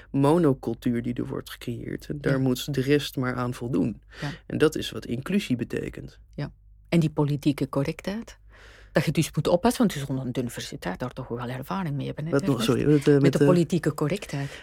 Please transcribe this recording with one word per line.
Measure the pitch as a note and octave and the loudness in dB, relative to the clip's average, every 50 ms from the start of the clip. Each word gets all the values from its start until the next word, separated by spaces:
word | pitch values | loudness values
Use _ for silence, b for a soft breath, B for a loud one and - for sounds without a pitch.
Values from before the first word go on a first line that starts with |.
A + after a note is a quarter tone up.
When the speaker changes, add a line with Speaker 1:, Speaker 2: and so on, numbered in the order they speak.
| B B | B B
Speaker 1:
monocultuur | B C#3 C#3 C#3 D#3+ F3+ E3 C#3+ C3 - - A#2+ A#2 - - B2+ A#2+ A#2 | B 4 4 6 6 6 6 4 4 2 0 -4 -4 -2 0 0 0 0
die | A#2+ B2 A#2+ | -2 -4 -4
er | - - | -4 -4
wordt | C3 B2+ - - - | -6 -6 -8 -8 -10
gecreëerd. | - - - B2 A#2 A#2 - - - - - - | -14 -12 -8 -8 -8 -8 -8 -8 -10 -8 -8 -8
En | D3 D3 | -6 -2
daar | - C#3 | 0 0
Speaker 2:
Ja. | C3+ C3 | 2 2
Speaker 1:
moet | C3 C3 B2+ - - D3+ C#3+ | 2 2 2 0 -2 -2 -2
de | C3+ | 0
rest | B2+ C3+ D3 D3 C#3+ - - | 2 4 4 4 2 0 -4
maar | C#3 B2+ B2+ B2+ | -4 -2 -2 -2
aan | B2+ B2 B2 B2 | -2 -4 -4 -4
voldoen. | - B2 A#2+ C3+ - - - G2+ - - - B B | -6 -4 -2 0 0 0 0 -2 -6 -12 -20 B B
Speaker 2:
Ja. | D3 C#3+ B B B | -8 -8 B B B
Speaker 1:
En | B - - | B 2 4
dat | - D#3 - | 4 4 4
is | - G#2 - | 0 -6 -8
wat | - A2 - | -10 -10 -8
inclusie | - A#2+ B2 - - F3+ G3+ - - B2+ | -6 -6 -6 -4 -2 -2 0 0 0 -2
betekent. | A#2 A#2 - - - - - - - - - - - - - - | -2 -2 -4 -6 -6 -6 -8 -10 -12 -14 -16 -16 -20 -20 -14 -10
Speaker 2:
Ja. | - C#3+ - - _ _ - - - - - | -8 -8 -8 -10 _ _ -20 -20 -20 -4 0
En | F3 E3+ | 2 4
die | D#3 D3+ | 4 2
politieke | - - D3 C#3 D3 C#3 - D3+ C3+ - C#3 - | 2 0 0 0 0 0 0 0 0 0 -2 -2
correctheid? | - C#3 C#3 D#3+ E3 - - F#3 G3 A3+ A#3 - - - - - B B B B B B B B | 0 -2 -2 -2 -4 -6 -6 -8 -8 -8 -8 -12 -16 -20 -20 -20 B B B B B B B B
Dat | B - - | B -4 -2
je | E3 | -2
dus | - F3 D3+ - - | -2 -2 -2 -2 -4
moet | D#3 - - | -4 0 0
oppassen, | - F3 - A#3 B3+ - | 0 2 2 0 0 2
want | B3 F3+ | 0 0
je | - D3 C#3 | -2 -4 -6
zult | C3+ C3+ C3 | -6 -6 -6
aan | C3 B2 | -6 -4
de | A#2+ C3+ | -4 -4
universiteit | B2 A#2 - B2 A#2 - - C#3 - F3 - - | -4 -6 -6 -10 -10 -10 -10 -10 -8 -8 -8 -6
daar | B2+ B2 | -8 -8
toch | - - B2 - | -8 -10 -10 -8
wel | A#2+ A#2+ B2 A#2+ | -8 -8 -8 -8
ervaring | B2+ C3 C3 - F3+ G3 F#3 D3+ C#3+ | -8 -8 -8 -6 -4 -4 -4 -4 -4
mee | C3+ C3 | -4 -4
hebben, | C3+ C3 - D3+ | -6 -6 -6 -4
hè, | D#3+ | 0
Speaker 1:
Wat | C#3 C#3 | 0 0
nog? | - C#3+ | 2 2
Speaker 2:
Ernest? | C3+ - - - | 0 2 2 2
Speaker 1:
Sorry, | B2 A2+ - | 2 4 4
wat, | C#3+ D3+ C#3+ - | 4 4 6 6
eh, | D3+ | 6
Speaker 2:
Met | C#3+ C#3 | 6 8
Speaker 1:
met, | C#3 C3+ | 6 6
Speaker 2:
de | C3 E3+ | 6 6
Speaker 1:
eh, | C#3+ | 6
Speaker 2:
politieke | D3+ F3+ F3 E3 - F#3+ D#3+ - D#3 D#3 | 6 6 6 4 2 0 0 0 0 0
correctheid. | - D#3 D3 C#3+ - - - - C#3 C#3 C#3 B B | 0 -2 -2 -2 -4 -6 -6 -6 -6 -6 -8 B B